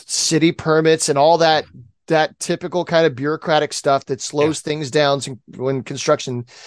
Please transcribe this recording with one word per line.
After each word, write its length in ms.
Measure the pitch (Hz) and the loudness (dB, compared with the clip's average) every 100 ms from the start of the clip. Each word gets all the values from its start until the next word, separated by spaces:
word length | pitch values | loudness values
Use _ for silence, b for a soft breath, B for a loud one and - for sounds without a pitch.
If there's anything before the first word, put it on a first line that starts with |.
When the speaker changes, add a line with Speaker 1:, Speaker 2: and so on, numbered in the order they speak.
| - | -8
Speaker 1:
city 420 | - - 160 160 | -6 -2 2 2
permits 560 | - 160 156 160 160 - | 0 0 2 4 2 2
and 80 | 143 | 2
all 200 | 151 165 | 4 4
that, 260 | 165 156 - 127 - _ - | 4 2 -2 -14 -20 _ -2
that 300 | 160 156 - | 0 0 -4
typical 440 | - 170 175 180 | -6 -6 -4 -6
kind 220 | 165 165 165 | 0 2 2
of 80 | |
bureaucratic 580 | 123 147 156 - 156 147 | 0 -4 -4 0 0 0
stuff 320 | - 143 139 - | -2 0 0 -2
that 140 | 135 | -8
slows 400 | - 147 151 151 | -4 -2 0 -2
Speaker 2:
Yeah. 80 | - | -6
Speaker 1:
things 220 | 151 139 | -6 -2
down 280 | 151 143 139 | 0 2 0
s-, 120 | 131 120 - - | -4 -14 -18 -8
when 280 | 127 135 | -4 -4
construction. 600 | - 139 - 147 - 123 120 B | -6 -4 0 0 -2 -8 -10 B